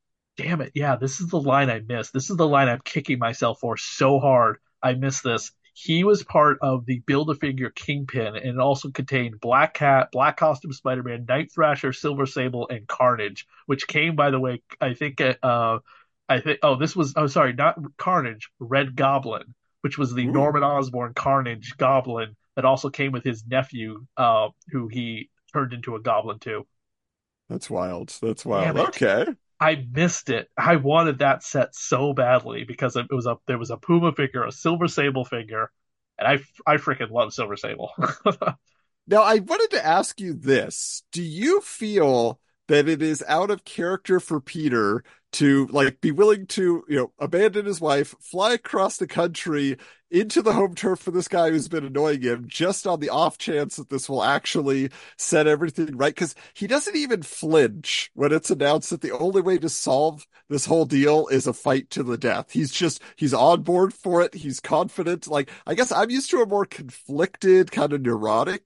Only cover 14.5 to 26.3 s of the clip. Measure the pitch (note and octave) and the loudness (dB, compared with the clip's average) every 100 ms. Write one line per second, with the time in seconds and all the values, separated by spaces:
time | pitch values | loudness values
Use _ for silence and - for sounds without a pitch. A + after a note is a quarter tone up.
14.5 | B2 - - C3+ A#2+ D3 C3+ C3+ B2 B2+ | -6 -10 -4 -4 -2 -6 0 0 0 0
15.5 | A#2+ A#2 A2+ - - _ _ - B2+ D#3 | 2 0 -2 -6 -20 _ _ -2 -2 0
16.5 | C#3+ D3 C3 D#3+ F#3 C#3+ C#3+ D3+ D#3+ C3+ | 0 2 2 0 0 -2 0 0 2 2
17.5 | B2 D3+ E3 C#3 - - F3+ B2+ A2 - | 2 0 0 -6 -8 0 0 0 -6 -16
18.5 | - A#2 C3+ C3+ B2+ C3+ C#3 A#2 A2 - | -14 -2 0 0 0 0 0 -2 -10 -10
19.5 | - _ _ C#3 C#3+ C3 B2 B2 C#3+ D3 | -20 _ _ -6 -2 -4 -2 0 2 2
20.5 | D3 C#3+ C#3+ C3 B2 A#2+ B2 C#3 C3+ B2 | 2 0 0 -2 -4 -8 -4 0 0 0
21.5 | A2+ - - C3 C3+ B2+ A2+ A2 A2 _ | -6 -10 -2 2 2 0 -6 -8 -12 _
22.5 | - C3 C3 C#3 - C#3 B2+ C3 A2+ A2+ | 0 2 2 0 -4 -4 -4 -4 -6 -4
23.5 | B2+ C3 B2 A2 G#2+ B2+ - A#2+ A2 G#2+ | -2 -2 -6 -10 -12 -12 -2 0 2 0
24.5 | - _ C3+ A2+ A#2+ A#2+ A2 - _ _ | -6 _ -8 -8 -6 -8 -8 -12 _ _
25.5 | D3+ C3 A#2+ A#2+ A2 A#2 G#2+ A2 | -4 -4 -6 -10 -6 -2 -2 -2